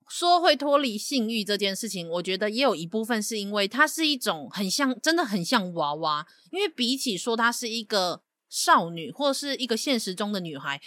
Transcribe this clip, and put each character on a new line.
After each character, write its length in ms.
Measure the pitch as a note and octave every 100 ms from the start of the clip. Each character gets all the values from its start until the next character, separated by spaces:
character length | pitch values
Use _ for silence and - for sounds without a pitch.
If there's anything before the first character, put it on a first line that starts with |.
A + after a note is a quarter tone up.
| -
说 320 | - F4 F4
会 140 | E4+
脱 240 | C#4+ C#4+ C#4+
离 180 | C4+ G#3
性 320 | - C#4 A3
欲 140 | A3+
这 140 | G3 G3+
件 180 | G3
事 140 | F#3+ A3
情， 200 | F#3+ E3+
我 140 | F3
觉 160 | F3 F#3
得 100 | G#3+
也 140 | A3
有 140 | C#4 D#3+
一 100 | E3
部 180 | A3
分 160 | A3 A3+
是 200 | G#3 A3
因 100 | G3+
为 160 | G#3 G3
它 180 | A#3+
是 220 | D4+ - D#4
一 100 | C#4
种 320 | A3 D#3+ C3+
很 180 | F#3+ F#3+
像， 260 | A3+ C4+ B3
真 160 | D#4 E4+
的 80 |
很 200 | C4 G3
像 300 | E3+ B3 F3+
娃 200 | E3 D3
娃， 300 | D#3 D#3+ D3+ D#3 _ -
因 80 | F#4
为 80 | G4+
比 280 | D#4+ A#3+ C4+
起 220 | C4+ F3+
说 180 | A#3+ A3+
它 140 | A#3
是 180 | A#3 A#3+
一 140 | A3+
个 400 | G#3+ G#3 F3+ D3+ _ _ -
少 420 | - F4 C#4+ E3+
女 200 | E3+ D#3+
或 220 | D#3 C#4+
是 240 | C4+ C#4+ B3+
一 100 | B3+
个 100 | A3
现 220 | D4 A#3
实 160 | G3
中 180 | F3+ G#3
的 60 | G3+
女 180 | E3+ C#3+
孩， 240 | D3 C#3